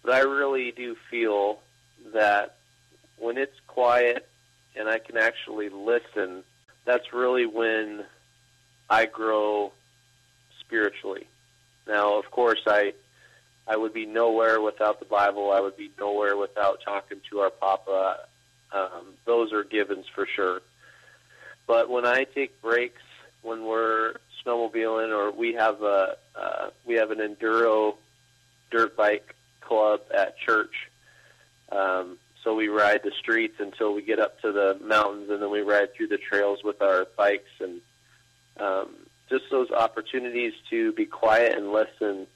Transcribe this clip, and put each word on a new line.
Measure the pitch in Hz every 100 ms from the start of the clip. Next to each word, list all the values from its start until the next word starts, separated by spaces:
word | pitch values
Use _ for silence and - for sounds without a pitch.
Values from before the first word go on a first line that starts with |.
But | 120
I | 131
really | 135 139 139 135 123
do | 120 123 117 -
feel | 120 113 104 101 107 _ _ _ _ 107
that | 110 104 104 104 _ _ _ _ _ _ _
when | 113 123
it's | 139 - -
quiet | - 123 123 120 120 - _ _ _ _ -
and | 107
I | 110
can | - 117
actually | 113 117 - 107 104
listen, | 98 107 120 - 107 95 90 - _ _ _ -
that's | 123 -
really | 120 127 127 120
when | 110 113 110 107 104 98 _ _ _ _ _ _ _ _
I | 110 113
grow | - 110 107 107 104 98 _ _ _ _ _ _ _ _ -
spiritually. | - 113 104 - 98 98 - _ _ _ _ _ -
Now, | 104 104 107
of | -
course, | - 120 104 -
I, | 104 101 - _ _ - _ _ _ -
I | 110
would | 110
be | 110 107
nowhere | 110 117 113 113 110
without | 107 - 107 107
the | -
Bible. | 104 101 101 101
I | 98
would | 98 98
be | 101 -
nowhere | 101 104 104 101
without | 98 104 101 98 -
talking | 101 - 98 -
to | 104
our | 95
Papa. | - 98 95 - 95 95 - - _ _ _ _
Um, | 98 92 87 90 95 -
those | 117 113
are | 107
givens | 101 107 98 95 92
for | - 98 -
sure. | 92 92 _ _ - - - _ _ - - - -
But | 117 113
when | 123 120
I | 127
take | 135 143 135 _
breaks, | 113 117 123 - - - - _
when | 113 113 110
we're | 113 113 110 113 - _ - 123
snowmobiling, | 120 113 113 113 113 113
or | 107 104
we | 104 117
have | 117 110 104
a, | 104 98 95 - _ 107
uh, | 50 - - _ 120
we | 117
have | 110
an | 107
enduro | 107 104 113 113 117 110 107 104 _ _ _ _ _ _ _
dirt | 117 110 -
bike | 104 104 - - _ _
club | - 113 107 104 -
at | 98 95 -
church. | - 110 110 - - _ _ _ _ _ _ _ -
Um, | 101 95 92 92 90 _ -
so | 113 110
we | 107
ride | 107 104 107
the | 104 -
streets | - 113 113 -
until | 101 - 110
we | 104
get | 101 110
up | 104 -
to | 110
the | 101 98 95
mountains, | 107 107 104 104 101
and | 104
then | 104
we | 104
ride | 101 104 101
through | - 107
the | 101
trails | - 101 101 101
with | 104 101
our | 98 92 95 -
bikes. | 101 101 - -
And, | 92 87 _ _ _ _ _ _ _ -
um, | 104 95 - - - _ _
just | 131 -
those | 135 120
opportunities | - 113 117 - 131 123 120 117 107 -
to | 113 113
be | 110 104
quiet | - 110 110 117 110
and | 101
listen | 107 110 - 107 98 95